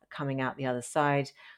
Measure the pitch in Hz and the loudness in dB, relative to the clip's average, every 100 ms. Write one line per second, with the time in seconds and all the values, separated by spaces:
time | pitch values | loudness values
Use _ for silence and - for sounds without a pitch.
0 | _ - 143 135 131 - 131 123 120 160 | _ -6 -4 -2 -2 -2 -2 -2 0 2
1 | 147 143 135 - - | 4 4 0 -6 -20